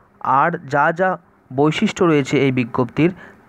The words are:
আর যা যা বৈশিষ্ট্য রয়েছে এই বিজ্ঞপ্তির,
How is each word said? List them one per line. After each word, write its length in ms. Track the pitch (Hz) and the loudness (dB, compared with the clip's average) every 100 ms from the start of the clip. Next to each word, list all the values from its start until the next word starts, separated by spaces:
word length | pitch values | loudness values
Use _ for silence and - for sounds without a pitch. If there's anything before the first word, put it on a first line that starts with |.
| _ - | _ -10
আর 460 | - 131 160 170 131 | -2 0 0 -2 -4
যা 240 | 143 156 | 0 0
যা 260 | 170 185 170 _ _ - | 0 -2 -4 _ _ -8
বৈশিষ্ট্য 520 | 131 151 - 208 - | 0 0 0 -2 0
রয়েছে 360 | 175 147 135 143 | 2 2 0 0
এই 120 | 139 | 0
বিজ্ঞপ্তির, 580 | 127 123 - 120 - 170 185 - - | 0 -2 -2 -4 0 -2 -2 -14 -20